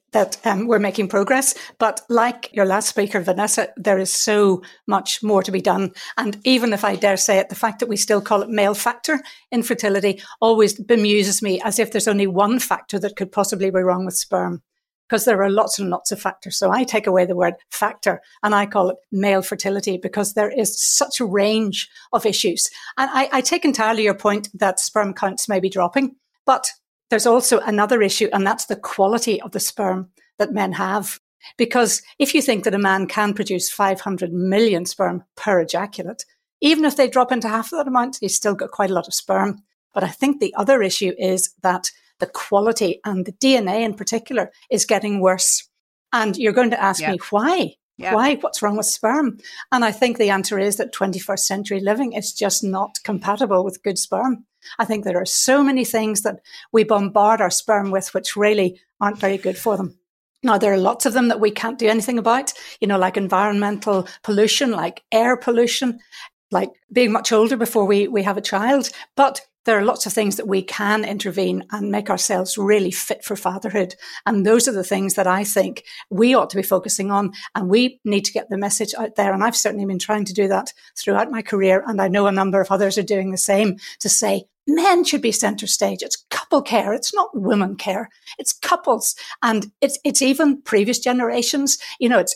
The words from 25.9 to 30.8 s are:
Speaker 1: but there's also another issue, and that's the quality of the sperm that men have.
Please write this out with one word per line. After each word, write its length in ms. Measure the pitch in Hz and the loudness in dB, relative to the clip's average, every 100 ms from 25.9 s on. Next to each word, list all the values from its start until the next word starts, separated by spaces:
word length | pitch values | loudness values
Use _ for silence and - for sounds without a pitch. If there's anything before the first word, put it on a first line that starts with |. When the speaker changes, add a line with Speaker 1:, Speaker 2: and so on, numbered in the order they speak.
| 277 262 - _ _ - | 0 -2 -4 _ _ 0
Speaker 1:
but 260 | - - - _ _ - | 0 0 -10 _ _ -2
there's 180 | 214 240 | 2 4
also 320 | 240 240 240 | 4 4 2
another 420 | - 208 214 247 | 2 2 2 4
issue, 280 | 196 - 214 | 2 2 0
and 120 | 202 196 | 2 0
that's 200 | 233 - | -2 -4
the 100 | 208 | -8
quality 680 | - - 196 233 240 202 | -4 0 2 2 0 -2
of 100 | 196 | -4
the 100 | 202 | -6
sperm 480 | - - 196 185 185 _ _ - | -6 -4 -2 -2 -6 _ _ -4
that 120 | 208 | -2
men 220 | 208 190 | -2 -2
have. 460 | 165 | -2